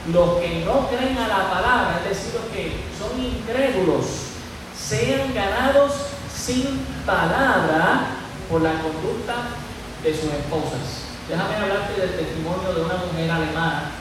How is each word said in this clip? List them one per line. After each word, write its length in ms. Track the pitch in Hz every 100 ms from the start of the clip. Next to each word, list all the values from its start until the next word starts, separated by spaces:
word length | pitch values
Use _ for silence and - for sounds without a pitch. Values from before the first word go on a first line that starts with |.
| 165
los 260 | 170 175 175
que 240 | 175 165
no 220 | 170 262 254
creen 320 | 240 262 254
a 80 | 220
la 240 | 196 185
palabra", 500 | 185 240 247 226 170
es 60 | 196
decir, 240 | 196 -
los 100 | 233 -
que 240 | 185 165 - - -
son 220 | 214 254
incrédulos, 880 | 254 240 220 247 269 190 175 131 - - - - - - -
"sean 640 | - - 214 247 269 269
ganados 600 | 247 196 220 262 277 285 - - - -
sin 540 | - - 254 277 262 - -
palabra 1000 | - - 175 214 269 - 160 160 165 131 - - - - -
por 140 | 165
la 120 | 160 160
conducta 560 | 160 156 151 233 240 240 240 - - - - -
de 100 | 160
sus 160 | 151 151
esposas". 800 | 143 - 160 139 139 - - - - -
Déjame 280 | 165 190 214
hablarte 440 | 196 196 202 190
del 140 | 180
testimonio 580 | 170 160 160 160 185 190
de 100 | 170
una 160 | 165 180
mujer 300 | 175 160 165
alemana 580 | 165 156 160 165 - - -